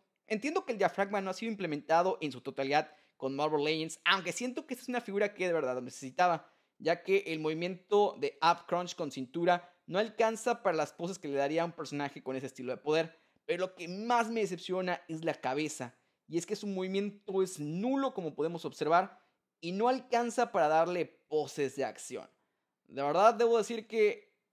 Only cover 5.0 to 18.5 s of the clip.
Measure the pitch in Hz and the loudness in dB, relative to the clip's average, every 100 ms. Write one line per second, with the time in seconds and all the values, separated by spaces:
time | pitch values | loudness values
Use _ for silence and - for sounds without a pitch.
5 | 220 202 208 208 180 165 131 127 123 - | -4 -2 -2 0 0 0 0 -4 -6 -12
6 | 131 131 180 160 - _ _ _ 156 170 | -10 2 2 2 -4 _ _ _ -2 -2
7 | - 196 160 160 156 160 175 185 - 208 | 2 2 2 -2 -2 -2 -4 -6 2 4
8 | 208 - 139 - 160 170 - 175 180 - | 4 2 -4 2 2 2 0 -2 -2 -6
9 | 156 135 127 170 170 175 - _ - 175 | -6 -6 -8 0 2 2 0 _ -6 -2
10 | 220 208 220 220 240 - 190 160 147 - | -2 0 0 0 -2 0 0 0 -2 -4
11 | 175 185 147 139 139 160 170 160 143 147 | -8 -6 -4 0 0 0 -2 -4 -8 -6
12 | 143 143 131 131 131 - 123 117 147 156 | -6 -8 -8 -6 -8 -10 -8 -6 0 0
13 | 165 - _ _ - 175 185 - 170 185 | 0 -6 _ _ -6 -2 -4 -6 -10 -8
14 | 226 240 226 226 196 175 - 185 180 170 | 0 2 2 0 -2 -4 -4 -2 -2 -4
15 | - 160 160 147 127 143 151 - 120 - | -6 -6 -4 -4 -4 -2 -4 -6 -10 -12
16 | _ _ _ 160 - 208 208 190 185 196 | _ _ _ -6 -4 -6 -4 -4 -2 -2
17 | 202 202 - 190 185 151 147 170 240 269 | -2 -6 -4 -2 -2 -2 -6 -2 0 0
18 | 269 202 160 139 160 | 0 -2 -6 -2 -4